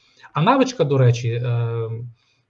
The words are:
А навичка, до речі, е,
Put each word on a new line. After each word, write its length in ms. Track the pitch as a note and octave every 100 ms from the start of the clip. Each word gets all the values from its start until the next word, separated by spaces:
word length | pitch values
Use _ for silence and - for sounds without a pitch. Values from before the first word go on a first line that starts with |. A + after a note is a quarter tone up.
| _ _ -
А 100 | D3
навичка, 420 | F3+ C4+ B3+ -
до 140 | D3 C3+
речі, 300 | B2 A#2 A2+
е, 600 | A#2+ A#2+ A#2+ A#2 A#2 A2+ A2+ A#2+ A#2 _ _